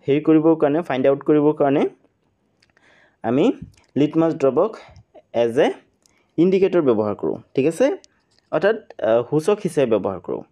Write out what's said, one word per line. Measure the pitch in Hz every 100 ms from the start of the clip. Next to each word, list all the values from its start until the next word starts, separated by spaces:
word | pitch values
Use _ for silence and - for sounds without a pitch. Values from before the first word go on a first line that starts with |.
| -
হেৰি | 143
কৰিবৰ | 151 160 160 160
কাৰণে, | 151 151
ফাইণ্ড | 175 131 139
আউট | 139
কৰিবৰ | - 151 147
কাৰণে | 156 147 143 392 - _ _ _ _ _ _ _ _ _ _ _ _
আমি | 110 127 214 - - _ _ -
লিটমাছ | 147 160 165
দ্ৰৱক | 156 139 127 208 - - - _ - _
এজ | 113 120 120
এ | 190 196 _ _ _ _ _ -
ইণ্ডিকেটৰ | 180 185 190 175
ব্যৱহাৰ | 143 107 107 101
কৰোঁ, | 76 50 - -
ঠিক | 139
আছে? | 165 262 381 _ _ _ _ _
অৰ্থাৎ, | 151 190 226 - -
আ, | 110 117 120
সূচক | 151 156 208
হিচাপে | 180 151 127
ব্যৱহাৰ | 110 98 92
কৰোঁ। | - 60 -